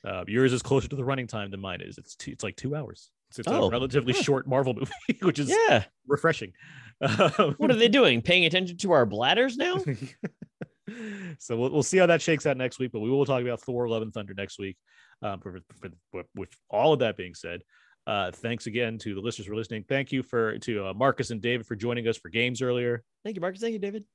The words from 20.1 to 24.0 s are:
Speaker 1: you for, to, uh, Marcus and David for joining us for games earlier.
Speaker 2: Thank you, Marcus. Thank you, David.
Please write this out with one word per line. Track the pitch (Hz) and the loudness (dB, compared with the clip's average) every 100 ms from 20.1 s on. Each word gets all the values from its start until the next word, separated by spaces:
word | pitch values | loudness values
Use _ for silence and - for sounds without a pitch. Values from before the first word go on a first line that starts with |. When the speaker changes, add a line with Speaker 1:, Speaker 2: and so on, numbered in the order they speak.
Speaker 1:
you | 131 | -4
for, | 123 120 110 107 | -2 0 0 -2
to, | - 107 95 | -6 -6 -6
uh, | |
Marcus | 95 135 - 120 | 0 0 2 -4
and | 113 | -2
David | 120 123 113 | -2 -2 -4
for | 110 | -6
joining | 117 120 117 | -4 -2 -2
us | 113 | -2
for | 85 | -4
games | 110 123 120 | 0 0 0
earlier. | 127 123 120 120 _ _ | 0 0 0 -4 _ _
Speaker 2:
Thank | 208 196 | -10 -6
you, | |
Marcus. | 175 190 | -6 -4
Thank | 226 | -4
you, | 220 | -4
David. | 196 214 | -6 -8